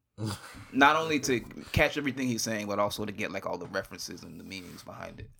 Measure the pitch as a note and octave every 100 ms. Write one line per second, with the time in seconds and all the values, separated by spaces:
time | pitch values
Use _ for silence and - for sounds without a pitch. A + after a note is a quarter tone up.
0 | _ - G#2+ G2+ - - - B2+ C#3 D#3
1 | D#3+ D3+ C3+ A#2+ - - - - D3+ D3
2 | C#3+ B2+ C3 A2+ A#2 A2 G#2 G2+ G#2 -
3 | G#2 G2 F#2+ F#2+ - F2+ E2+ F#2+ F#2+ F#2
4 | - F2 E2+ E2 F2 F#2+ F2 E2 - -
5 | F2+ - - -